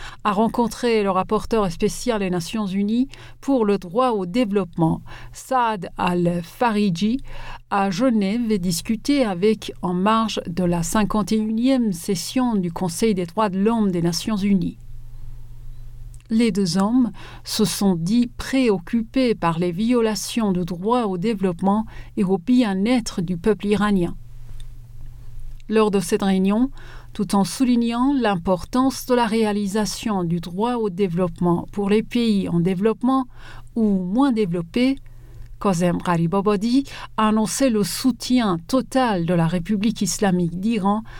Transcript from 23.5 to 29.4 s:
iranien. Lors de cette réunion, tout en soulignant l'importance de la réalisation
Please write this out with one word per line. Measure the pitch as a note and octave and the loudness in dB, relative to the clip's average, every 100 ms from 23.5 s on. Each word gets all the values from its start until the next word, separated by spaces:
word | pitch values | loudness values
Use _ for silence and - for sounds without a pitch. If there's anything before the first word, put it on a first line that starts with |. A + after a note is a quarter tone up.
| G3+ G3+ | 0 2
iranien. | G#3 G#3 G3 E3+ - - - - - - - - - - - - - - - - | 2 2 2 0 -4 -12 -14 -12 -10 -10 -12 -16 -12 -12 -12 -12 -10 -10 -10 0
Lors | A3 G#3+ | 2 4
de | G3 | 2
cette | F3 G#3 | 0 0
réunion, | G3 F#3+ F#3+ G#3 C4 - - - - | 2 4 4 2 0 -2 -14 -16 -12
tout | - G3 | -6 0
en | G3+ | 2
soulignant | F#3+ - B3+ A#3+ A#3 A#3 C4 | 2 0 2 2 2 2 2
l'importance | C#4+ A3 F#3+ E3+ F3+ - B3+ C4 C4 - | 2 2 0 0 -2 0 0 2 0 0
de | A#3+ | 2
la | A#3 | 2
réalisation | A3+ | 2